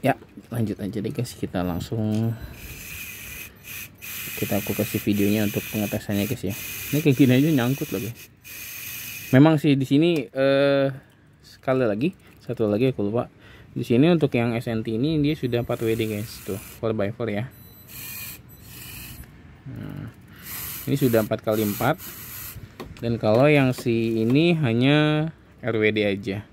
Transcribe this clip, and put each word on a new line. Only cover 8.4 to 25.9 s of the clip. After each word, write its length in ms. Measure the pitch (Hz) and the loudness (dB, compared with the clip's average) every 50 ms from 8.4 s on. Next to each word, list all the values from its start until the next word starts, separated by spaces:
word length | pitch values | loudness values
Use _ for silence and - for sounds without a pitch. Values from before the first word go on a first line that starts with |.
| _ - - - - - - - - - - - - - - - - - | _ -20 -18 -16 -16 -16 -16 -14 -14 -14 -14 -14 -14 -14 -14 -14 -4 4
Memang 320 | - 131 147 160 160 147 | 8 8 8 8 6 4
sih 160 | - 156 139 139 | 4 4 4 4
di 80 | 131 | 2
sini, 400 | - 139 143 160 175 170 156 120 | 2 4 4 4 4 2 0 -2
eh, 640 | - - 131 135 139 139 139 139 139 139 139 135 139 135 135 - _ _ _ _ _ - _ | -4 -4 0 2 2 4 4 4 4 4 2 2 0 -2 -6 -16 _ _ _ _ _ -20 _
sekali 460 | - - - - _ - 131 131 127 | -20 -20 -20 -10 _ 0 2 2 2
lagi, 260 | 110 101 104 131 180 - - - - - - | 2 2 0 -2 -2 -4 -6 -20 -20 -20 -20
satu 240 | - - 120 - 117 | -10 -10 -2 0 2
lagi 240 | 104 104 104 127 131 | 2 2 2 2 0
aku 100 | 123 - 101 | 0 0 -2
lupa. 240 | 101 107 120 123 - - - - - - - - - | -2 -2 -2 -4 -4 -12 -20 -20 -20 -20 -20 -20 -12
Di 140 | - 131 123 | -8 -8 0
sini 240 | - 120 117 143 170 | 2 4 6 6 6
untuk 160 | 180 160 151 131 - | 4 4 2 2 2
yang 180 | 123 117 120 117 117 | 0 0 0 -2 -2
S 100 | 117 123 | -4 -4
N 160 | 113 110 110 | -6 -4 -4
T 80 | 117 | -4
ini 300 | 113 110 127 156 165 151 | -2 -2 0 0 0 0
dia 100 | 143 147 156 151 | 0 0 0 -2
sudah 240 | - 127 117 120 117 | -4 -2 -2 -2 -2
empat 160 | - 127 117 | -2 -4 -2
W 140 | 117 113 113 | 0 -2 0
D, 100 | 113 110 | 0 -2
guys, 380 | 110 107 104 113 120 - - - | -2 -2 -6 -6 -8 -12 -14 -8
tuh, 140 | - 95 101 | -8 -8 -8
four 340 | - - - - - 110 | -8 -14 -14 -6 -4 -4
by 220 | 110 110 101 101 - | -2 0 -2 -4 -2
four 180 | - - - | -4 -4 -4
ya. 160 | 104 101 120 131 - - - - - - - - - - - - - - - - - - - - - - - - - - - - - - - - - - - - - - - - - - - - | -2 -4 -4 -6 -12 -20 -20 -20 -20 -20 -20 -20 -18 -16 -14 -14 -14 -14 -14 -14 -16 -18 -20 -20 -20 -20 -20 -20 -18 -18 -16 -16 -16 -16 -16 -16 -16 -18 -18 -20 -20 -20 -20 -20 -20 -20 -16 -14
Nah, 400 | 123 - 104 - 101 - 101 113 - - - - - - - - - - - - - - - | -12 -12 -10 -10 -10 -10 -12 -12 -14 -18 -20 -20 -20 -20 -16 -14 -12 -12 -12 -12 -12 -8 -2
ini 140 | - 135 139 | -2 0 2
sudah 260 | 139 127 117 110 110 | 4 4 4 4 2
empat 160 | - 110 107 - | 2 -2 -4 0
kali 180 | 113 107 110 110 | 0 0 2 2
empat. 320 | 104 98 - 120 127 120 - - - - - - - - - - - - - - - - - - - - - | 0 0 0 0 0 0 -2 -6 -16 -16 -16 -16 -16 -14 -14 -14 -14 -14 -16 -18 -18 -18 -18 -18 -16 -12 -6
Dan 160 | - 117 117 110 | -4 -2 -2 0
kalau 240 | 113 107 107 117 135 151 | 2 4 6 6 6 6
yang 220 | 151 143 135 127 | 6 6 4 4
si 480 | 127 - - 127 117 113 113 113 113 113 | 2 0 0 0 0 2 2 0 0 2
ini 320 | 110 113 127 147 165 170 175 160 | 2 4 4 4 6 4 4 2
hanya 720 | 156 120 113 117 123 135 147 151 151 151 151 151 156 160 - - - - - - - | 2 2 2 4 4 4 6 4 4 4 2 0 0 -2 -6 -12 -20 -20 -20 -8 -6
R 120 | 123 113 110 | -2 0 2
W 40 | 107 | 2
D 160 | 107 | 4